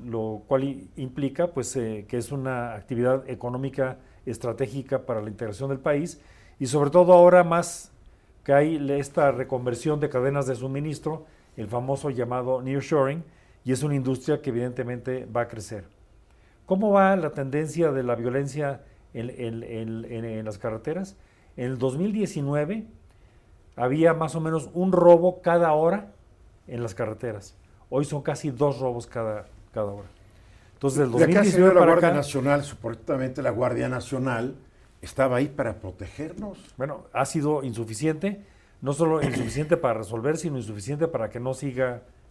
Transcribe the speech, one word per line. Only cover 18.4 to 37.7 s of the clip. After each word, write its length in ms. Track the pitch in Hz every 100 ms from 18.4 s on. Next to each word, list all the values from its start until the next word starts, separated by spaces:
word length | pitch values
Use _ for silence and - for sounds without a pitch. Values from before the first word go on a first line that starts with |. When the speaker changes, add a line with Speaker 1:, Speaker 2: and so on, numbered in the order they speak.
| 139 143 143 131 - - _
Speaker 1:
en, 160 | 120 113
en, 320 | - 117 113
en, 420 | 117 113 113 113
en, 200 | 113 117
en 200 | 113 110
las 140 | 107 101
carreteras? 580 | 117 110 151 165 190 - _ _ _ -
En 100 | 123
el 120 | 127
dos 180 | 131 135
mil 160 | 196
diecinueve 720 | 214 190 156 139 147 147 220 214 - - _ - _ _ - _ -
había 380 | 123 151 165
más 200 | 156 160
o 60 | 165
menos 280 | 160 160 135
un 180 | 175 185
robo 480 | 180 175 170 180 180
cada 300 | 175 170 170
hora 400 | 151 165 202 202 - _ _ - _ -
en 160 | 120
las 120 | 117
carreteras. 600 | 98 110 110 120 104 - - _ _ _
Hoy 160 | 127
son 180 | 147 147
casi 280 | 135 143 151
dos 300 | 123 147 123
robos 260 | 131 120 117
cada, 400 | 120 113 107 - - -
cada 200 | 113 101
hora. 160 | 101 101 - - - - - -
Entonces, 240 | _ 139 131
del 140 | 131
Speaker 2:
¿De 60 | 117
qué 40 |
ha 40 | 160
Speaker 1:
dos 20 |
mil 140 | 185
diecinueve 100 | 208
Speaker 2:
servido 220 | 180 185
la 60 | 180
Speaker 1:
para 120 | 170
Speaker 2:
Guardia 160 | 170 170
Speaker 1:
acá 80 | 147
Speaker 2:
Nacional, 480 | 135 139 131 143
supuestamente 800 | 143 - 117 117 - 139 131 127
la 80 | 127
Guardia 380 | 110 123 120 127
Nacional, 680 | 127 - 131 131 117 123 - - _ - _
estaba 340 | - - 131 123
ahí 100 | 143
para 320 | - 117 107
protegernos? 800 | 92 90 92 - 160 175 208 - - -
Speaker 1:
Bueno, 280 | 139 135 -
ha 140 | 117 135
sido 360 | 165 147 151
insuficiente, 840 | 135